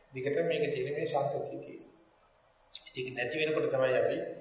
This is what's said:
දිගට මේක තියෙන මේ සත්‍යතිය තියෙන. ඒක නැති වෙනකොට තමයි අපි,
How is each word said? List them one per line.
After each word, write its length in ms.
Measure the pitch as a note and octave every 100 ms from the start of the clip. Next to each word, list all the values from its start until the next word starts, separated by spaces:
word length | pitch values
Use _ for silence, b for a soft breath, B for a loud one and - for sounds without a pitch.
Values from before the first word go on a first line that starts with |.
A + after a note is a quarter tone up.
| -
දිගට 280 | C3 C#3 D3+
මේක 240 | E3 D3+ C#3
තියෙන 260 | B2+ C3+
මේ 120 | D3+ -
සත්‍යතිය 540 | D3 C#3+ - - -
තියෙන. 240 | - - - - - _ _ _ _ _ _ - -
ඒක 160 | C3 B2+
නැති 260 | B2 C3+ D#3
වෙනකොට 300 | D#3 D3+ -
තමයි 280 | C3+ C3 B2
අපි, 220 | F#2+ - - -